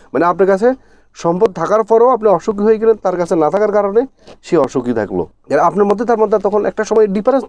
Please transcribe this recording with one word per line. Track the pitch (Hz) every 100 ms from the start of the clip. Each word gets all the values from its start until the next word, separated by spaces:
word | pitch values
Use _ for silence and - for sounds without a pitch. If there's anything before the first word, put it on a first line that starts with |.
| -
মানে | 127 170
আপনার | 175 190
কাছে | 190 240 262 _ _ _
সম্পদ | - 170 180 220
থাকার | 175 165 214
পরেও | 214 226 247
আপনি | 247 214
অসুখী | 170 - 202
হয়ে | 208 220
গেলেন, | 220 214
তার | 190 180
কাছে | 170 175
না | 151
থাকার | 190 208
কারণে | 208 202 214 269 _ - -
সে | - 165
অসুখী | 127 135 120
থাকলো। | 110 104 92 80 _ -
এর | 143
আপনার | 170 175 202
মধ্যে | 202 240
তার | 220
মধ্যে | 214 208
তখন | 196 208 202
একটা | -
সময় | 214 220 208
ডিফারেন্স | 196 226 269